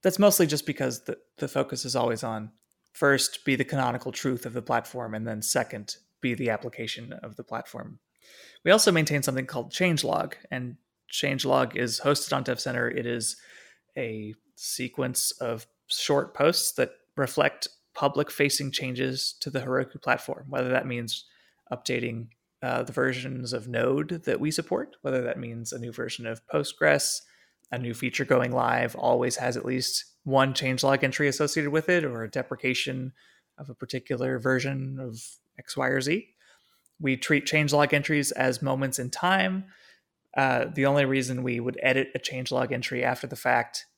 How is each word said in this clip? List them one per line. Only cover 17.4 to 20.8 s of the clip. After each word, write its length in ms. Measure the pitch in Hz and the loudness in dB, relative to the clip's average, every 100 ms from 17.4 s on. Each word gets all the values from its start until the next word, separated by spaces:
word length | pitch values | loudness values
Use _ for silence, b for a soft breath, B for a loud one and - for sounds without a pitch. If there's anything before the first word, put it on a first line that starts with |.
| 147 - - _ _ - | 2 2 -12 _ _ 0
public-facing 760 | 143 139 143 - 143 - 139 | 0 2 -2 0 2 2 -2
changes 600 | 127 131 123 131 131 - - | -4 -6 -2 -2 -2 -6 -6
to 80 | - | -6
the 120 | 135 | -6
Heroku 400 | 127 127 131 - | 0 -2 -2 -6
platform, 440 | - 127 - - 139 | 0 0 -2 -10 -6
whether 200 | 135 127 | -2 0
that 160 | 127 | 0